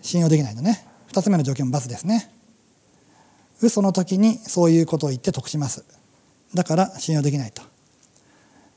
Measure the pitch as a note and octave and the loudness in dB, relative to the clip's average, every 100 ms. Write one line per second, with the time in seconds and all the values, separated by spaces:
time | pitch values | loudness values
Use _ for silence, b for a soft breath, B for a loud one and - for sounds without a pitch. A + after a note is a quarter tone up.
0 | - F3 E3 D#3 B2+ A2 F3+ G#3+ - _ | -4 0 2 2 0 -2 -2 -2 -4 _
1 | - F#3+ G3+ F3+ C3+ C3+ B2+ C#3+ B2 A#2 | -6 -2 2 2 0 -2 -2 -4 -6 -8
2 | F3 A3+ - _ _ _ _ _ _ b | -2 -2 -4 _ _ _ _ _ _ b
3 | b b b b b _ A3+ G#3 G3 F#3+ | b b b b b _ 0 2 0 0
4 | F3 F#3+ A3 A3+ - F3 E3+ E3 D#3+ D#3+ | 0 2 2 2 -4 2 4 4 2 0
5 | D3 B2+ - C3 - D3+ C3+ - - _ | -2 -4 -4 -6 -6 -6 -6 -8 -16 _
6 | _ _ _ _ _ F3 F3 D#3+ F#3+ C3 | _ _ _ _ _ -4 0 0 0 -4
7 | - D#3 C#3+ C#3+ A2 - - _ _ _ | -4 0 0 -2 -6 -12 -20 _ _ _
8 | _ b b b b b b | _ b b b b b b